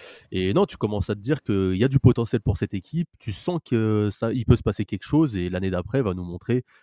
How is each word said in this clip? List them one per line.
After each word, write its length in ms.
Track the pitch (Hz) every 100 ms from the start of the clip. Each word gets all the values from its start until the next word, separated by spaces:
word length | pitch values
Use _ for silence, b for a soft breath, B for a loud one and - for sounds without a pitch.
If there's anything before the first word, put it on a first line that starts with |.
| B B B
Et 220 | 95 92
non, 140 | 139 -
tu 100 | -
commences 320 | 107 104 98
à 60 | 104
te 60 |
dire 200 | 110 147
qu'il 340 | - 98 92 92
y 80 |
a 40 | 135
du 100 | 131
potentiel 440 | 131 120 117 117
pour 160 | - 101
cette 180 | 110 101
équipe, 340 | - 165 175 _
tu 140 | -
sens 280 | 98 - 170 -
que 420 | 113 110 107 104
ça, 200 | - 113
il 140 | 123 117
peut 100 | 120
se 60 |
passer 240 | - 101 104
quelque 200 | 101 -
chose, 300 | 147 151 95
et 140 | 90
l'année 220 | 92 95
d'après 320 | 90 87 139
va 100 | 107
nous 100 | 90
montrer 400 | 87 87 - 123 - _